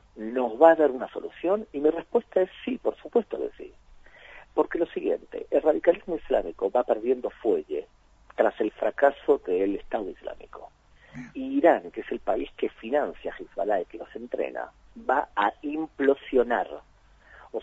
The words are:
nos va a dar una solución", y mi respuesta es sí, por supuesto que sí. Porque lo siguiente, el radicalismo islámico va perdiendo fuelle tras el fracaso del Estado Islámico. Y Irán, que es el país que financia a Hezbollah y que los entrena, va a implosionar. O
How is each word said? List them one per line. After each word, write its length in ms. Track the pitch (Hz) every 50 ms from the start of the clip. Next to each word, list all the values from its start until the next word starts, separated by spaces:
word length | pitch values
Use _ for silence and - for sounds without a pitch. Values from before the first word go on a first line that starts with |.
| - _ _
nos 460 | 117 110 110 120 131 127 113 110 123
va 100 | 160 165
a 40 | 165
dar 160 | 160 156 139
una 160 | 127 127 107 -
solución", 580 | - - - - - - - 170 196 220 220 - -
y 60 | 139
mi 100 | 143 151
respuesta 520 | 165 165 - - - 240 - _ - 190
es 80 | 185 190 - - -
sí, 140 | 247 254 -
por 180 | - - - -
supuesto 400 | - - - 240 - - - -
que 140 | - - - -
sí. 160 | - - - - - - - - - - - - - - - - - - -
Porque 240 | - 151 - - 165
lo 80 | 170 -
siguiente, 600 | - 190 - 104 82 - - - - - - -
el 120 | - 147
radicalismo 560 | 147 156 151 165 - 175 175 190 - - 170 147
islámico 520 | - - 131 110 92 85 82 - 101 98
va 140 | - 123 123
perdiendo 460 | - 120 110 107 123 127 127 120 104 - -
fuelle 460 | - 113 95 80 76 - 76 73 - - _ _ _ _ _ _ _ - -
tras 240 | - 113 104 - -
el 100 | 113 107
fracaso 680 | - - - 110 - - 139 139 139 - - - 143 - -
del 300 | - 90 90 98 98 101 -
Estado 320 | - - - 117 101 90
Islámico. 600 | - - - - - - - - - - - - - _ _ _ - - - - - 254 254 233 -
Y 240 | - 262 135 135 139
Irán, 320 | 160 170 139 104 90 87
que 100 | - 117
es 100 | 104 -
el 80 | 120 117
país 300 | - - 98 113 143 - - -
que 120 | - 107
financia 640 | - - - 113 135 147 131 92 - - - 90 -
a 80 | -
Hezbollah 400 | 92 - - - 95 104 104 95
y 40 | 87
que 120 | - - -
los 180 | 87 - -
entrena, 540 | 113 120 120 - - 76 65 64 - - - - _ - - - 117 113 123
va 200 | 127 143 - - -
a 160 | 202 202 208 - -
implosionar. 1080 | - 147 147 156 160 - _ - 139 135 139 - - - 139 123 117 120 120 104 - - 71 73 - _ _ _ _ _ _ _ _ - - - - -
O 100 | - 110